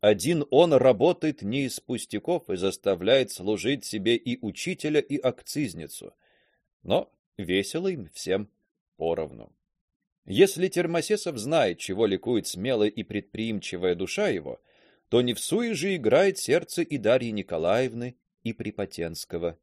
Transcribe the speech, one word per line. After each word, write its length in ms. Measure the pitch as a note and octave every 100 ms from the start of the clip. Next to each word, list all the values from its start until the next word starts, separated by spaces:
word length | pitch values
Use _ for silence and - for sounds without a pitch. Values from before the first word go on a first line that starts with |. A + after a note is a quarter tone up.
Один 440 | G#2 G#2 C3+ E3+ D3
он 220 | C3 E3+
работает 680 | C#3 B2+ A2 C#3+ E3+ D#3 C#3+
не 240 | G2+ C3 C3+
из 120 | -
пустяков 720 | _ B2 - G#2+ - E3+ -
и 60 | F#2+
заставляет 720 | F#2+ - G2+ F#2 F#2 C3+ B2+
служить 540 | - F#2 G#2 A#2+ C#3
себе 320 | - A2+ G2 A#2+
и 220 | - B3+
учителя, 560 | G#2+ - - F#3 D#3 D3+
и 160 | - C#3+
акцизницу. 960 | C3 A#2+ - D3 C3+ E2 D2+ - G1+ _ _ _ _ _ _ _
Но 300 | - C3 - _ _ -
весело 500 | F2+ F#2+ G2+ D#3+ F#3+
им 220 | E3+ F2
всем 380 | - - F#2+ G#2 _ _ _ _ _
поровну. 580 | D#2+ E2 D#2 A#1 - _ _ _ _ _ _ _
Если 440 | - G#2 F#3+ E3+ F#3
Термосесов 680 | F3 E3+ E3+ E3 G#3+ - C#3
знает, 400 | A2 D#3+ A2+ E2+
чего 280 | - F#2+ A2
ликует 420 | F#2+ - A#2 F2+
смелая 400 | F2+ A2 A#2+ G#2
и 160 | G#2+
предприимчивая 920 | G2+ G#2 - - A2+ G#2 - F2+ F2+
душа 340 | F2 F#2 - G#3
его, 320 | G2+ C#2+ B1 _ _ _ _ _
то 140 | A2+
не 120 | B2
в 60 | A2+
суе 340 | - G3+ A#3+
же 200 | G3 F3+
играет 440 | F#3 G#2+ C3 G3 F#3+
сердце 440 | - D3+ - -
и 160 | E3+ C#3+
Дарьи 320 | G#2 B2+ A#2+
Николаевны, 840 | G#2+ F#2+ E2+ E2 A2 B2+ A2+ B2 - _ _
и 100 | -
Припотенского. 1040 | A2 G#2+ G#2 G2 - E2 E2 - F2 E2+ D#2+